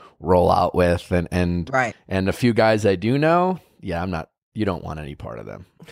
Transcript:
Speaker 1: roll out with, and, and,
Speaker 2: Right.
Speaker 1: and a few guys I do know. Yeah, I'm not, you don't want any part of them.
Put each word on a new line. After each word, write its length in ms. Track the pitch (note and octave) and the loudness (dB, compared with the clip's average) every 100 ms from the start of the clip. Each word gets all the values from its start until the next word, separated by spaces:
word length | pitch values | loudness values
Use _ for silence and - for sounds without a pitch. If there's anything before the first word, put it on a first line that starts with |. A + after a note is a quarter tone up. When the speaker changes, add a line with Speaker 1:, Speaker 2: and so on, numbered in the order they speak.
| - _ | -20 _
Speaker 1:
roll 300 | D#2 F2+ F2 | 2 4 4
out 220 | F2+ F2+ - | 4 2 2
with, 360 | F2 F2 - | 2 2 0
and, 160 | F2+ E2+ | -2 0
and, 380 | F2+ F2 F2 E2+ | 0 0 -2 -2
Speaker 2:
Right. 240 | C3 A#2+ - - | -2 -2 -6 -6
Speaker 1:
and 220 | F#2+ F#2+ | -2 -2
a 40 | |
few 200 | - B2 | 0 0
guys 320 | A2 A2 A2 G2+ | 4 4 4 2
I 100 | F#2+ | 0
do 220 | G#2+ C#3 | 0 0
know. 420 | D#3 F3 F#3 F3+ _ _ | 2 2 2 -2 _ _
Yeah, 200 | G2+ E2+ | -8 -6
I'm 80 | F#2+ | -4
not, 180 | E2 - _ _ A2 | -6 -8 _ _ -4
you 80 | G2+ | -4
don't 180 | F2+ | -4
want 160 | E2+ D#2 | -8 -10
any 160 | C#2+ D2+ | -12 -14
part 220 | - A1+ | -14 -14
of 60 | G#1 | -14
them. 180 | G1+ - _ - | -16 -18 _ -20